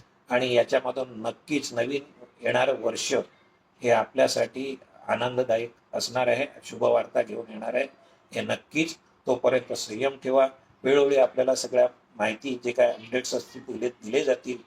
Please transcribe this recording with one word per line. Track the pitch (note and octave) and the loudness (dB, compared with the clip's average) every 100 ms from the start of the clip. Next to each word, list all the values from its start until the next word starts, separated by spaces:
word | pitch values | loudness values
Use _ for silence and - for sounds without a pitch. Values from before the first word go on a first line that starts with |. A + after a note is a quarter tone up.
| _ _ - | _ _ -2
आणि | B2 B2+ | -2 2
याच्यामधून | A#2+ A2+ C3 B2+ C3 B2+ A2 | 2 4 2 0 -6 -6 -8
नक्कीच | A#2 - - C#3+ - | -8 -8 -4 -4 -4
नवीन | A#2+ A#2+ C#3+ - - - - | -4 -2 -4 -8 -20 -20 -8
येणारं | A#2 B2 C3+ A#2+ | -2 2 2 0
वर्ष | A2+ - - B2 - _ _ _ _ _ | -2 -4 -2 -2 -2 _ _ _ _ _
हे | A#2+ | 2
आपल्यासाठी | A2+ A2 C3 C3 - A2+ C3 C3+ C3 - - - | 2 2 2 2 2 -2 -4 -8 -10 -16 -12 -4
आनंददायक | A2 B2 B2+ B2+ A2+ A#2+ - _ | -2 -2 0 0 0 -2 -12 _
असणार | A2 A#2 B2 B2 | -8 -4 -2 0
आहे, | A#2+ C#3+ - | 0 -2 -8
शुभवार्ता | - A#2+ A#2+ A#2+ - B2 | -12 -2 2 2 0 -2
घेऊन | A2+ A2+ A2+ | -2 -4 -12
येणार | G#2+ A2+ | -10 -4
आहे, | B2 - - _ _ _ | -4 -4 -8 _ _ _
हे | A2+ | -8
नक्कीच. | G#2+ G#2 _ D3+ E3 - _ _ - | -4 -6 _ -4 -4 -6 _ _ -4
तोपर्यंत | B2+ B2 B2+ - | 0 2 0 -2
संयम | A#2+ - G#2+ C#3 C3+ | -8 -8 -4 -4 -4
ठेवा. | C3 C3+ C3+ - _ _ | 0 2 2 0 _ _
वेळोवेळी | C3 C#3+ C#3 C#3 | 2 4 4 4
आपल्याला | B2 C3 C3 B2+ | 4 2 0 0
सगळ्या | - B2 B2 - _ A2 | 0 4 2 2 _ -4
माहिती, | G#2+ A2 C#3 A#2+ | -2 -2 -6 -6
जे | A#2+ | -2
काय | A#2+ A#2+ | 2 2
अपडेट्स | A2 A2+ B2+ B2 | 2 -4 -4 -2
असतील, | B2 - B2+ B2+ | -6 -6 -16 -12
दिले, | A2 B2 | -6 -6
दिले | - G#2+ C3+ | -6 -2 0
जातील. | C#3 B2 B2+ A#2+ | 2 -2 -2 -10